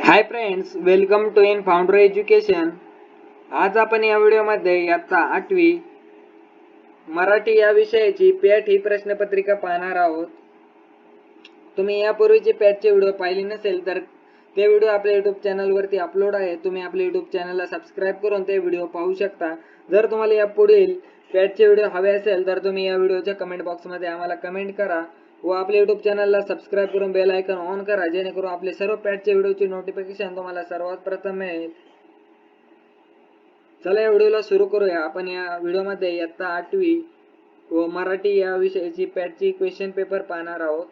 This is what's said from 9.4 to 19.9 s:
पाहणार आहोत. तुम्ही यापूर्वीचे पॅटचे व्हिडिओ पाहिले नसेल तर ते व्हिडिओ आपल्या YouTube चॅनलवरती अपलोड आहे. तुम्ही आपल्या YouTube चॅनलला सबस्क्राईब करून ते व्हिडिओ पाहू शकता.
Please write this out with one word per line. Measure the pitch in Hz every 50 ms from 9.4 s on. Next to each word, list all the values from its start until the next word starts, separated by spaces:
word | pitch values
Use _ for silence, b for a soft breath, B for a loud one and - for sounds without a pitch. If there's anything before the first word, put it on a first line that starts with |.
| 190 196 202
पाहणार | 202 196 180 175 175 180 185 180
आहोत. | 180 175 170 160 160 170 170 - - - _ _ - _ _ _ _ _ _ _ _ _ _ - - _ _ _ - _ - _ - - - _
तुम्ही | - 190 202 202 208
यापूर्वीचे | 208 214 214 214 214 220 220 220 202 208
पॅटचे | - - 208 202 202 202 - 214
व्हिडिओ | 202 196 196 196 196 196
पाहिले | 190 180 190 196
नसेल | 196 202 214 202 208 202 185 180 180
तर | 185 180 185 165 - _ b b b b b b b _
ते | 190 202
व्हिडिओ | 208 208 208 214 220
आपल्या | 208 202 202 208 202
YouTube | 202 196 208 196 - -
चॅनलवरती | 196 190 196 196 196 190 196 196 196 202 190
अपलोड | 175 170 170 196 196 202 202
आहे. | 196 190 180 170 165 175
तुम्ही | 190 185 185
आपल्या | 180 170 175 185 185
YouTube | 180 175 185 170 -
चॅनलला | - 185 175 180 180 185 180
सबस्क्राईब | 175 190 170 - - _ 196 190 190 190 190
करून | 202 208 202 196 190 190
ते | 196 190
व्हिडिओ | 175 180 175 175 175
पाहू | 170 - 170 170 185 190
शकता. | 190 202 185 - - 175 160 165 165 B B B B B -